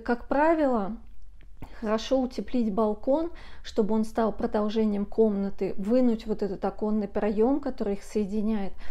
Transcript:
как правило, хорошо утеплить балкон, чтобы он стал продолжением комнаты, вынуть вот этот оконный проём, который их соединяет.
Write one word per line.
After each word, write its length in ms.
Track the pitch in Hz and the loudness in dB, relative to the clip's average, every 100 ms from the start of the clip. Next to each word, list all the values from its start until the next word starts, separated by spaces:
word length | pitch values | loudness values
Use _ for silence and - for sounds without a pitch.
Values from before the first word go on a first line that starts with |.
как 240 | 226 240 - | 0 -2 0
правило, 720 | 262 311 330 285 226 190 226 - - - - - - - - | 2 4 4 2 2 -2 -6 -10 -10 -10 -12 -14 -12 -12 -6
хорошо 400 | 214 220 220 269 | -2 -2 2 0
утеплить 540 | 247 - 202 254 220 | 0 -4 -4 0 0
балкон, 580 | 202 214 214 - 285 330 - - - | 2 0 0 0 0 0 -6 -10 -10
чтобы 320 | - - 202 220 | -6 0 2 2
он 100 | 220 | 0
стал 260 | - 220 | 0 0
продолжением 760 | 202 233 214 208 220 220 202 202 | 0 -2 0 0 2 2 0 -2
комнаты, 680 | - 220 196 196 - 190 - | 2 4 4 -2 -2 0 0
вынуть 480 | 196 247 254 220 214 | 2 4 6 4 -2
вот 160 | 202 | -2
этот 220 | 202 196 196 | -2 -2 -4
оконный 420 | - 214 214 202 | -2 0 0 0
проём, 520 | 214 202 208 233 285 | 0 0 4 4 2
который 340 | 277 - 208 | 0 -4 -2
их 100 | 196 | -2
соединяет. 720 | - 220 202 214 214 220 190 - - | -2 -2 0 0 0 0 0 0 0